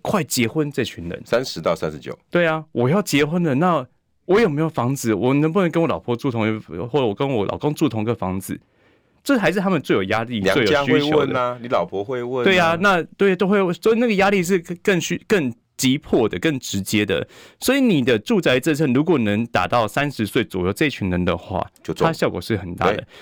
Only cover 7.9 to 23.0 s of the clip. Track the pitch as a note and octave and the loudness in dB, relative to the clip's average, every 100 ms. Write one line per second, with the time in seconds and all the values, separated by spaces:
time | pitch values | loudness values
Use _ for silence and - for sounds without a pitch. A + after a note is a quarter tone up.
7.9 | A2 A2 A2+ F#2 F#2+ - - _ _ _ | -2 -4 -4 -4 -6 -8 -12 _ _ _
8.9 | _ _ _ - C4 E3+ G3 F#3+ D#3+ - | _ _ _ 0 0 2 -2 0 -2 0
9.9 | B2+ F#2+ A2 A#2 A#2 F#2+ G2 G#2+ C#3+ C#3+ | 0 0 -2 -2 -2 2 2 2 2 4
10.9 | D3+ D3 D3+ C3+ B2+ B2 B2 A#2+ A2+ F2 | 2 4 2 2 0 -2 -4 -2 -2 -2
11.9 | G2 G#2 B2 A#2+ B2+ F#3 F#3 E3 E3 G3+ | -4 -6 -6 -4 0 2 4 2 2 2
12.9 | F3+ - - G3+ F#3 F#3+ G#3 F3+ F3 A3 | 2 -2 0 2 2 2 2 2 0 0
13.9 | A3+ A#3+ G3 G3 G3+ E3+ F#3+ E3+ F3 - | 2 2 2 2 2 2 0 -2 -4 0
14.9 | F3+ - F3+ - G3+ B2+ - _ - C3 | 0 0 -6 0 0 0 -6 _ -2 0
15.9 | C3+ - E3+ G#2+ F2+ E3 C3 - G2+ F#2 | 0 0 2 2 0 -2 -2 -4 -6 0
16.9 | G#2 G2+ E2 - - - - - C#4 B3 | 0 0 -2 -4 -14 -20 -6 0 2 4
17.9 | D#3 B2+ A2+ - G#3+ D#3 B2+ E3 D3+ D3 | 2 2 0 2 0 2 2 2 0 2
18.9 | B2 E3 D3+ G#2 G#2 A#2 G#2 F2+ A#2+ G#2+ | 2 2 2 2 0 0 -2 0 0 0
19.9 | C#3+ C#3+ - G#2 A#2+ A2 F#2+ F2+ G#2 D3 | -2 -4 -2 -2 0 -2 -2 -2 0 -2
20.9 | - F#2+ F2+ F2+ F2 - F2+ - _ - | -2 -2 0 0 -2 -4 -6 -6 _ -8
21.9 | - E3 D#3+ C#3+ F2+ - G#2 F2 F2 F2+ | -2 -2 0 -2 -4 -4 -4 -4 -2 -2
22.9 | G#2+ | -2